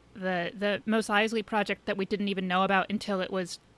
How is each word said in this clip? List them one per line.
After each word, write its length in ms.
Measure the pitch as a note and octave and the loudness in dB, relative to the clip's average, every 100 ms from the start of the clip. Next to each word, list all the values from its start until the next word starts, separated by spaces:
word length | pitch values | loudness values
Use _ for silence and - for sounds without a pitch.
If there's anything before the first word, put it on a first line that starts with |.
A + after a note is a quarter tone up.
| - | -6
the, 380 | - F#3 F3+ E3+ G3 | -6 -2 -2 -2 -2
the 240 | G3+ G3 - | -2 -2 0
Mos 220 | A3 G#3 | 0 2
Eisley 360 | G#3 A3 A3+ | 2 2 0
project 420 | - G#3+ G3+ G3 - | -2 -2 0 -2 -2
that 100 | G3 | -2
we 100 | F#3+ | -2
didn't 220 | G3+ G3+ | -2 0
even 180 | G3 F#3 | -2 0
know 160 | F3+ | 2
about 240 | F#3+ F#3+ - | 4 2 2
until 320 | G#3 - F#3+ | -2 -2 -2
it 120 | F#3 | -2
was 260 | F#3+ F3 - _ | -4 -4 -8 _